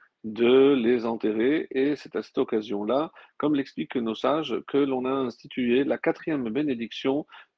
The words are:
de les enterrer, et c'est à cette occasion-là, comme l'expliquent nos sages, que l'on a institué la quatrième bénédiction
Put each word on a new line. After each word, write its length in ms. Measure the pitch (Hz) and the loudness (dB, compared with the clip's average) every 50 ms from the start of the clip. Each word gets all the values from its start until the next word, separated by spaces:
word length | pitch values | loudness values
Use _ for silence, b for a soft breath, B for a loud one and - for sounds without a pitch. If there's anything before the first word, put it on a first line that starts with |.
| b b b _ - | b b b _ -12
de 500 | 110 107 104 120 117 127 135 135 139 143 | -10 -2 2 4 6 8 8 8 8 6
les 300 | 131 113 117 123 120 110 | 4 4 2 2 2 0
enterrer, 640 | 117 117 110 - 110 107 110 110 131 147 160 - - - | -2 -4 -2 -2 -2 0 0 2 2 0 0 -2 -4 -2
et 240 | 131 135 143 151 | 0 0 0 0
c'est 180 | 139 - - - | -4 -6 -8 -8
à 80 | 98 110 | -8 -8
cette 160 | - _ - | -4 _ -2
occasion-là, 720 | 131 - - 110 107 107 107 101 104 107 120 139 156 175 B B B B B - | -2 0 0 -2 -2 -2 -6 -4 -2 0 0 0 0 -2 B B B B B -4
comme 180 | - 147 151 | -2 0 0
l'expliquent 400 | 139 135 - - - 160 - - | 0 -2 -4 -6 -8 -8 -6 -4
nos 180 | 131 117 113 110 | -4 -4 -4 -4
sages, 420 | - - 131 139 156 156 143 113 - - - | -2 0 0 0 0 -2 -4 -6 -6 -6 -2
que 100 | - 139 | 0 0
l'on 260 | 143 139 135 127 127 | 0 0 0 -2 -2
a 60 | 131 | -2
institué 720 | 135 135 131 123 113 - - 151 - - 127 120 120 127 143 | -2 -2 -4 -4 -6 -10 -16 -10 -6 -2 0 2 2 2 2
la 160 | 135 120 117 | 2 -2 0
quatrième 500 | - 160 160 - - - 160 143 127 113 | 0 -2 -2 -2 -4 -4 -4 -2 -4 -2
bénédiction 760 | 107 131 151 151 131 117 117 107 - - - 135 135 147 160 B B B B B _ | -2 -2 -2 -2 -2 -4 -6 -8 -8 -4 -2 0 0 0 -2 B B B B B _